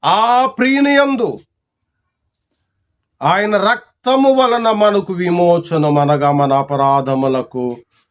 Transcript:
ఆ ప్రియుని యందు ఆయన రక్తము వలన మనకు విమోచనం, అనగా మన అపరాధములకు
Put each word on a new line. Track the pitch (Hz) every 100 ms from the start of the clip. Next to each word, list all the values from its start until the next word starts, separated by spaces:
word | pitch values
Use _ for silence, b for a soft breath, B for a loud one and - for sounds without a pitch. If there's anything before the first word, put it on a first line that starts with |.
ఆ | 143 190 226 247 262
ప్రియుని | 262 247 269 285
యందు | 285 277 269 208 117 _ _ _ _ _ _ _ _ _ _ _ _ _ _ _ _ _ _
ఆయన | 139 185 208 208
రక్తము | 202 247 - _ - 269 269
వలన | 262 254 240 226
మనకు | 214 214 202 185
విమోచనం, | 180 180 175 175 170 170 160 151 147
అనగా | 143 147 143
మన | 143 143
అపరాధములకు | 135 139 139 139 139 135 135 135 131 123 127 123 120 _ _ _